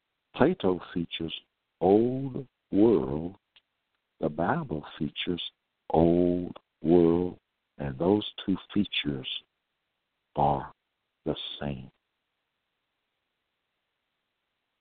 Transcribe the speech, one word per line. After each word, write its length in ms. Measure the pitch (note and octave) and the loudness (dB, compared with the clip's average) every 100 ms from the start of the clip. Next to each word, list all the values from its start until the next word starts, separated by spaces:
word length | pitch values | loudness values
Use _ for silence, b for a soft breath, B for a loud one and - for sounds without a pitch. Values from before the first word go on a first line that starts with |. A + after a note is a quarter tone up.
| _ _ _ - | _ _ _ 0
Plato 440 | C#3 F#3 F#2+ F2+ - | 2 2 -2 -2 -6
features 400 | F2 E2+ - E2 - - _ _ _ | -8 -8 -8 -10 -10 -18 _ _ _
old 680 | F2 G#2 A#2+ C3 C#3 C3 C3 _ _ | 4 4 4 -2 -8 -10 -12 _ _
world. 640 | F#2+ A2+ F#2+ C2 D2 F2 G2 _ _ _ _ _ _ _ _ | 4 6 4 2 -4 -6 -12 _ _ _ _ _ _ _ _
The 100 | E2 | -6
Bible 560 | D2+ F2+ D3+ D#3 D#2 - - | -2 -2 -2 -4 -8 -10 -8
features 420 | C#2+ - - E2+ - - _ _ - | -8 -6 -6 -6 -8 -16 _ _ -2
old 680 | D#2 E2+ F2 F2+ F2 F2+ - - _ | 4 6 6 2 0 -4 -12 -20 _
world, 580 | D#2 F2 E2+ E2+ F2+ - _ _ _ - | 4 6 6 4 0 -6 _ _ _ -10
and 200 | D2 C2 | -10 -2
those 320 | E2+ G#2 G#2 - - | 2 2 0 -8 -4
two 120 | F#2 - | -4 -2
features 540 | G#2 G2+ - D2 C2+ C2 - - _ _ _ _ _ _ _ _ - | -4 -2 -4 -6 -6 -8 -12 -14 _ _ _ _ _ _ _ _ -2
are 360 | D3 C#3 - - _ _ _ _ D#2+ | 0 -2 -6 -16 _ _ _ _ -8
the 100 | D2 - - | -6 -10 -10
same. 300 | D2 C2+ B1+ _ _ _ _ _ _ _ _ _ _ _ _ _ _ _ _ _ _ _ _ _ _ _ _ _ _ _ _ _ | -8 -8 -12 _ _ _ _ _ _ _ _ _ _ _ _ _ _ _ _ _ _ _ _ _ _ _ _ _ _ _ _ _